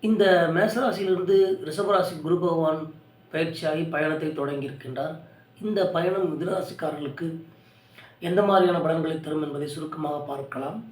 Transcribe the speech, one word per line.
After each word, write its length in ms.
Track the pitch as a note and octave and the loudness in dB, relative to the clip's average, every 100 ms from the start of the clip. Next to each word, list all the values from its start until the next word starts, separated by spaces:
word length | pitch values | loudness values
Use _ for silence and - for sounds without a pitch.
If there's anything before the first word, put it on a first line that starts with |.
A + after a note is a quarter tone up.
இந்த 220 | A3 A3 G3 F3+ E3+ | 2 4 6 6 6
மேசராசியிலிருந்து 880 | E3 G#3+ A3 B3+ G#3 F#3+ F#3 F3+ G3 F#3+ F#3+ | 4 2 2 0 0 0 0 4 4 6 2
ரிஷபராசி 560 | D#3 D#3 G3+ G3 F3+ E3 | -4 -4 2 2 2 -2
குரு 160 | D3+ F3 | 0 2
பகவான் 420 | F3 E3 D#3+ D#3+ D#3+ - _ _ _ | 2 2 2 0 -4 -14 _ _ _
பயிற்சியாகி 540 | D#3 E3 E3 D#3+ D#3 D#3+ | -4 -4 -2 -2 -2 -2
பயணத்தை 380 | D3+ D#3 D#3 D#3 | 0 0 0 -4
தொடங்கியிருக்கின்றார். 880 | D3 C#3 C#3+ C3+ - C3 B2+ D3+ D#3+ - - - - | -4 -4 -4 -6 -10 -10 -6 -6 -8 -16 -20 -20 -10
இந்த 200 | G#3+ G3+ F3+ | -2 0 2
பயணம் 440 | E3+ F3 F#3+ F3+ | 2 0 0 0
மிதுனராசிக்காரர்களுக்கு 960 | C#3+ F3 F#3 F#3+ - D#3 D3 C#3+ C#3 E3 E3 - - _ _ _ - - _ | -2 -2 -2 -4 -6 -6 -6 -8 -6 -6 -8 -14 -20 _ _ _ -20 -20 _
எந்த 200 | F3 F3+ | -2 2
மாதிரியான 360 | G3+ F#3+ F3+ F3 | 4 6 6 4
பலன்களை 360 | E3 E3 D#3+ D#3+ | 2 0 0 -4
தரும் 260 | D#3 D#3 | -4 -4
என்பதை 260 | D3+ C#3+ D3 | -4 -4 -6
சுருக்கமாக 500 | D3 D#3 D#3+ D3 D3 | -6 -8 -6 -4 -4
பார்க்கலாம். 580 | D3 C#3 C#3 C3+ C#3 G#3+ A#3 | -6 -8 -8 -6 -6 -8 -12